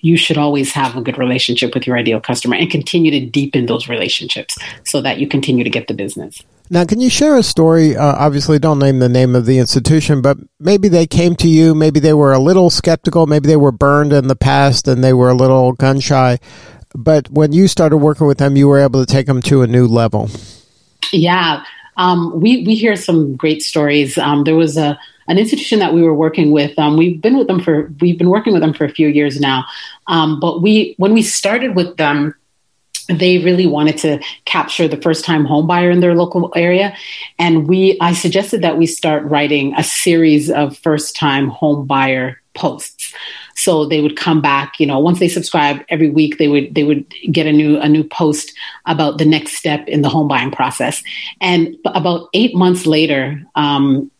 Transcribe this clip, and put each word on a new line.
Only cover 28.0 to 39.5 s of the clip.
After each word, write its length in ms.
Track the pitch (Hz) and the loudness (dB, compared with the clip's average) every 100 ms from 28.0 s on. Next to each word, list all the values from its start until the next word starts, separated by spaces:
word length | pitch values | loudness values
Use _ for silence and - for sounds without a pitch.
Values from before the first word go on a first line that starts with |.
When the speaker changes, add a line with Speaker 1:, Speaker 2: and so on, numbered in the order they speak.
Speaker 1:
we've 180 | 175 165 | 0 2
been 120 | 175 | 2
working 220 | 208 220 | 2 2
with 80 | 180 | 0
them 120 | 156 | 0
for 100 | - | -2
a 60 | 147 | -4
few 180 | - 151 | 0 0
years 320 | 147 147 135 | 2 0 -2
now. 240 | 139 131 - - - - - | -2 -2 -6 -14 -20 -16 -4
Um, 320 | 165 156 151 | 0 0 -2
but 220 | 170 170 | -4 0
we, 340 | 202 214 - - | 2 2 0 -2
when 160 | 196 | 2
we 80 | 226 | 2
started 520 | 220 - 196 240 254 | 0 -2 -2 -2 -2
with 220 | 180 175 175 | -2 -4 -2
them, 380 | 147 147 147 - _ _ _ _ _ - - | -2 0 -4 -6 _ _ _ _ _ -12 -6
they 280 | 170 180 180 | -2 2 2
really 280 | 170 180 175 | 2 2 2
wanted 300 | 147 151 151 | 2 0 0
to 240 | 156 147 - - | -2 -4 -8 -14
capture 420 | - 165 - - 160 | -6 -6 -4 -2 -2
the 120 | 151 | -2
first-time 480 | 170 156 - 156 135 | -2 -2 -2 0 0
home 200 | 139 160 | 0 0
buyer 240 | 175 175 | 2 2
in 100 | 175 | 2
their 140 | 175 | 2
local 380 | 170 175 180 - | 2 0 -2 -4
area. 400 | 170 170 185 196 - - - - - | -2 0 0 -2 -6 -18 -18 -12 -2
And 280 | 170 165 151 | 0 2 2
we, 300 | 185 190 190 | 2 2 2
I 100 | 175 | 0
suggested 480 | 175 170 190 202 220 | -2 -2 -2 -2 -2
that 160 | 170 156 | -2 0
we 100 | 165 | -2
start 380 | - 165 147 | -2 -2 -2
writing 500 | 147 147 147 | -2 -2 0